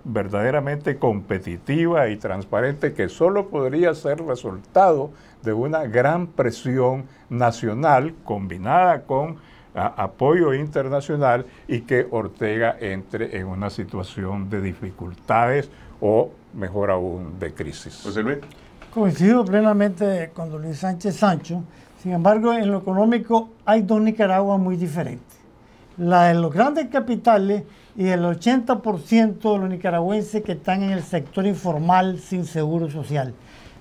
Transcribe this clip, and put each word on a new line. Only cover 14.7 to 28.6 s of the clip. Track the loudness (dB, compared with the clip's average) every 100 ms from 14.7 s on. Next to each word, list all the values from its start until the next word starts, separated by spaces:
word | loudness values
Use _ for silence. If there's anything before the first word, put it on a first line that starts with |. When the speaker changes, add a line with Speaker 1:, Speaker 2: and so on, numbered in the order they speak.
| -8 -12 -12 -14 -10 -2 2 2 0 -2 -10 -20 -4
Speaker 1:
o, | 2 2 2 -4 -20
mejor | -12 -8 -2 0
aún, | 0 -2 -6 -10 -10
de | -10
crisis. | -8 -10 -12 -16 -14
Speaker 2:
José | -8 -4
Luis. | -4 -4 -8 -20 -20 -20 -8
Speaker 3:
Coincido | 0 0 4 4 4
plenamente | 4 2 4 4 2 0 -2 -2 -6
con | -8 -10
don | -8
Luis | -8 -6
Sánchez | -6 -4 -4 0
Sancho. | 2 2 -2 -8 -8 -16 -20 -12
Sin | -4
embargo, | 2 4 4 4
en | 2 0
lo | 0
económico | 0 2 4 2 2 0 0 -4
hay | 2 2
dos | 4 2
Nicaragua | 2 2 2 4 2 2
muy | 0 -2
diferentes. | -2 -4 -6 -8 -16 -20 -20 -20 -20 -20 -18 -4
La | 4 6 6
de |
los | 6 2
grandes | 2 2 2 -2
capitales | -2 -2 0 4 4 4 -2 -4 -16 -14 -2
y | 0
el | 2
ochenta | 0 0 2 2